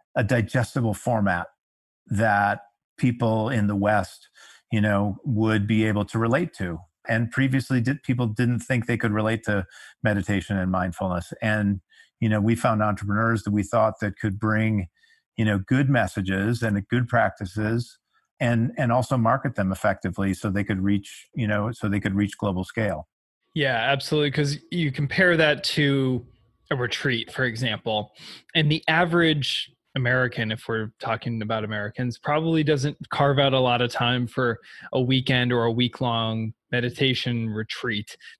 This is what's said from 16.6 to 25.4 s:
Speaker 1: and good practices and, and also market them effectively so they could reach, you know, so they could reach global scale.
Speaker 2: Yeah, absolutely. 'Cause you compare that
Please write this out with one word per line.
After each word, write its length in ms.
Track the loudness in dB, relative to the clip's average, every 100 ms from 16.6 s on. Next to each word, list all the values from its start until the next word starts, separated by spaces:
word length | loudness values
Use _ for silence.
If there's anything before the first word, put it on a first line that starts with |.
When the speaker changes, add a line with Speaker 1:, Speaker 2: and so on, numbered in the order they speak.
Speaker 1:
and 260 | -2 -2 0
good 180 | -2 0
practices 920 | 2 0 -2 -8 -4 -2 -2 -4 -14 _ _ _ -4
and, 320 | 0 2 0 0
and 120 | 0
also 260 | 2 2 2
market 360 | 2 2 0 -2
them 140 | -2
effectively 600 | 0 -2 -2 -4 -2 -2
so 160 | -2 -2
they 160 | -2
could 180 | -2 0
reach, 460 | 2 0 -2 -18 -12
you 120 | -4 -2
know, 240 | 0 -2
so 160 | -4 -2
they 120 | 0
could 140 | 0
reach 240 | 0 -2 -2
global 260 | -4 -4
scale. 440 | -4 -4 -2 -4 -10 _ _ _ _
Speaker 2:
Yeah, 220 | -2 -2 0
absolutely. 540 | 0 -2 0 0 0
'Cause 280 | 0 0 -2 -6
you 200 | -2 -2
compare 460 | -2 -2 2 4
that 260 | 6